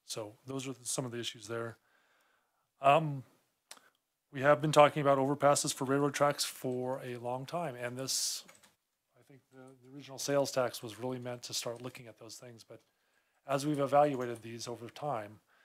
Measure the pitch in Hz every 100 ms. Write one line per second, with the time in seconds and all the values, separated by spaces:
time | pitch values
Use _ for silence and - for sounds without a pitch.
0 | - - 107 113 123 135 131 120 123 -
1 | 127 117 113 120 104 117 117 110 _ _
2 | _ _ _ _ _ _ _ - 139 147
3 | 156 139 120 _ _ _ - - _ _
4 | _ _ _ 139 139 143 151 147 147 151
5 | 139 139 135 143 143 143 151 - 131 139
6 | 143 139 143 143 - - 131 123 127 131
7 | 131 120 120 127 135 170 165 123 120 123
8 | 131 - - - - - - _ _ _
9 | _ 123 120 135 _ 131 131 131 127 139
10 | 131 131 - 143 135 131 120 - 120 104
11 | 127 127 123 120 - 131 123 117 123 -
12 | 120 - 113 - 127 113 - 113 _ _
13 | _ _ _ _ - 139 147 147 135 143
14 | 147 131 123 117 113 117 117 117 117 -
15 | 147 120 104 107 _ _